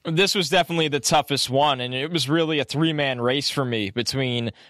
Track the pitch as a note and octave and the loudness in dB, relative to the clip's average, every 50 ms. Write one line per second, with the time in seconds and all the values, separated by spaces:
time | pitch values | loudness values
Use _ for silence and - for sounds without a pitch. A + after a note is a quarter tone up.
0 | - - D#3+ D#3+ G3 F#3+ - G#3+ F3 C#3 D#3+ F#3 E3+ - E3+ E3 D#3+ D3+ C#3 C#3+ | -8 -2 0 0 2 2 2 0 0 2 2 2 2 2 0 0 0 0 0 -2
1 | - - E3+ D3+ C#3 - C#3+ C3 - - B2 C3+ D3 D3+ C#3 B2+ B2 B2 B2+ C3 | 0 2 2 2 2 2 0 -2 -2 0 2 2 2 2 2 0 -2 -4 -4 -4
2 | C3+ D#3+ F3 E3 B2+ C3 D3+ E3 E3 D#3 D#3+ D3 C3 - - C#3 E3 D#3+ D#3 D3 | -4 -2 -2 -2 0 2 2 2 2 2 0 0 -2 -2 -2 0 0 0 0 0
3 | C#3+ C#3 C3 B2 A#2+ B2 C3 C#3+ C3+ - - - C#3 B2 A#2+ A2 G#2 F#2+ - A#2+ | 0 0 0 0 0 0 2 0 0 -2 -2 -2 -2 0 0 -2 -2 -2 -2 -4
4 | A#2+ - - C3 C3+ B2+ B2 A#2+ A#2 A2+ - - - - | -4 -2 -2 -2 -2 -2 -2 -2 -4 -4 -6 -10 -16 -10